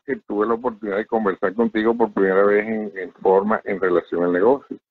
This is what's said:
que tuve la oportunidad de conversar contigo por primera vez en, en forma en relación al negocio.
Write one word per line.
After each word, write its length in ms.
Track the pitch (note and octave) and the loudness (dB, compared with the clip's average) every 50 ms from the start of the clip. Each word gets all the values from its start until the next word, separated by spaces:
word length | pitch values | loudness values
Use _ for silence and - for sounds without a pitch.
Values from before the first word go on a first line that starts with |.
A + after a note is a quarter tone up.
| - | -6
que 100 | - C3 | -8 -10
tuve 300 | A2 - - G#2+ G#2 G#2+ | -10 -8 -6 -2 -2 0
la 80 | A#2 A#2 | 0 0
oportunidad 420 | A2+ B2 B2 A2+ G2+ A2 G#2 F#2+ | -2 -4 -6 -8 -6 -8 -4 -4
de 100 | G#2 A2 | -4 -4
conversar 480 | - A#2 A2+ A2 G2 F2 - - F#2+ F#2 | -2 -2 0 0 0 -2 -2 -4 -4 -2
contigo 400 | A2+ A#2 A2+ - G#2+ A2 A2+ A#2 | 0 -2 0 0 0 0 0 2
por 180 | A#2+ A#2 G#2+ | 0 0 -2
primera 320 | G#2 G#2 G2 F#2+ F#2 F#2+ G2+ | 0 0 0 2 4 4 4
vez 220 | G2+ G#2 G#2 G#2+ | 4 2 2 0
en, 320 | A2 A2+ G#2+ G#2+ G2+ F#2+ F#2+ | -2 -6 -6 -6 -8 -10 -10
en 140 | F2+ F2 - | -12 -12 -14
forma 460 | - - F#2+ F#2+ G2 G2 G#2+ A2 - - | -4 0 2 4 4 4 2 -2 -2 -2
en 140 | G2+ G2+ F2+ | -6 -4 -2
relación 460 | F#2 F#2 F2 E2+ - - - E2+ F2 | 0 0 2 0 0 -2 -4 -2 0
al 80 | F2+ | 0
negocio. 460 | F2 F2+ G2 A#2 C#3+ C3 - _ - - _ _ | 0 2 2 2 2 0 -2 _ -16 -18 _ _